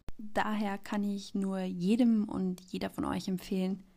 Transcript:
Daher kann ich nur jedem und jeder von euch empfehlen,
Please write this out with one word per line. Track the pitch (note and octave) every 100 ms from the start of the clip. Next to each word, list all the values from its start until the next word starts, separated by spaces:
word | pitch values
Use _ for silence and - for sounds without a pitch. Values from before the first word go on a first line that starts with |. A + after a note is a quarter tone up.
| - -
Daher | G#3+ - G#3 G#3+ G#3 G3
kann | - G#3
ich | G3+ G3+ G3
nur | G3+ F#3+ F#3+
jedem | F#3 F#3 F3+ A#3 A#3+ A3
und | G#3 - F#3 F3+
jeder | - F3+ F#3+
von | -
euch | C#2+ F#3 F#3
empfehlen, | F#3 - F#3+ F#3 F#3+ -